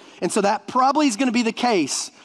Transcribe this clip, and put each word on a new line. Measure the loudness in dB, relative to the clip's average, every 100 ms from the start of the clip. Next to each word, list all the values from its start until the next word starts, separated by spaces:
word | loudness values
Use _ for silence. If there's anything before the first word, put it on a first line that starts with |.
| -20 -8
And | -4
so | 0
that | 0 -2 -2
probably | 0 2 2 0
is | 0
gonna | 0
be | 0
the | -2
case | -2 0 0 0 -4 -8 -16